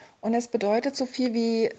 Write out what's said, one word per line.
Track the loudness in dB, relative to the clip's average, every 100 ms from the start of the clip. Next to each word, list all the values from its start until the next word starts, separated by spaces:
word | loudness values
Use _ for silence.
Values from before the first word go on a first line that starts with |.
| -20 _
Und | -2
es | 0 0
bedeutet | -2 2 2 0 -2
so | -4
viel | -2 0
wie | 0 0 2 0